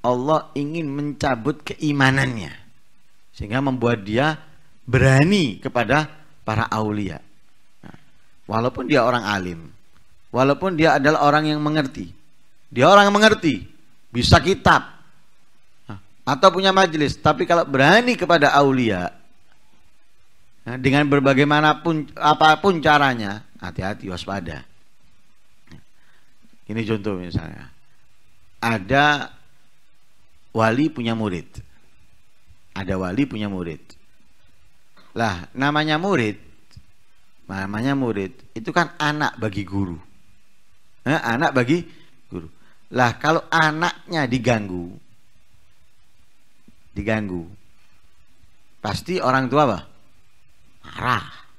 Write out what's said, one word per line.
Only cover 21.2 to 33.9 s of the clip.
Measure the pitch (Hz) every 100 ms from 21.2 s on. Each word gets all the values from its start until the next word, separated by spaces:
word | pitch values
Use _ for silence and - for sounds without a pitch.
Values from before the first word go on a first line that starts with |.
| 135 135 147 147 151 151 170 160 143 -
apapun | 151 151 156 156 202 170
caranya, | 156 147 139 120 101 104 - -
hati-hati, | 92 82 92 107 95
waspada. | 87 92 98 82 73 - - - - - - - - - - - - - - - - - - - - -
Ini | 110
contoh | 110 107 104 92
misalnya, | 90 85 80 76 - - - - - - - - - -
ada | 113 113 95 135 147 147 - - - - - - - - - - - - -
wali | 110 110 120 156
punya | 127 117
murid, | 113 107 87 - - - - - - - - - - - - -
ada | 92 95 95
wali | 92 107
punya | 139 110 104
murid. | 95 85 76 -